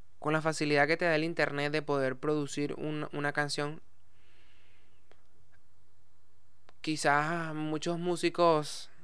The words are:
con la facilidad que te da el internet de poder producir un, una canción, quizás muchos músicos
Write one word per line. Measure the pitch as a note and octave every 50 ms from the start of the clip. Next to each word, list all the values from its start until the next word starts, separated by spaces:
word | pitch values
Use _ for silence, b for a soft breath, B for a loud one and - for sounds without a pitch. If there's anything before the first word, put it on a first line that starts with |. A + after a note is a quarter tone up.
| - - - -
con | - D3 D#3
la | D#3 D3+
facilidad | D#3+ D#3 - D#3 D3 D3 C#3+ C#3+ D3
que | E3
te | E3 F3+
da | F3 D#3+
el | D3+ D#3
internet | E3 E3+ - D3+ C#3+ C#3+ C#3+ C#3+ D3
de | D3 D#3 D3
poder | D3 C#3+ C#3 C3+ C3 C3
producir | C3 - D3+ D3+ D3+ C#3+ C3+ - C#3+ C#3+ C#3 -
un, | - C#3+ D3+ D3+ D3+ D3+ - -
una | D3 D3 C#3+ C#3+
canción, | D3+ D3 C#3+ - - D3 D3 D#3 - - - - - - b b b b b b b b b b b b b b b b b b b b b - - - - - - - - - - - - - - - - - - - - - - - - - - - - - - - - - -
quizás | - D#3+ D#3 D3 - D3+ C#3+ D3 D3 D#3 E3+ E3+ E3 D#3+ D#3
muchos | D#3 D#3 D#3 D#3 D#3 - F3 E3+ E3
músicos | E3+ F3 F3 D#3+ - E3+ - - F3 E3+ D#3+ D3+ D3+ - - - - - b b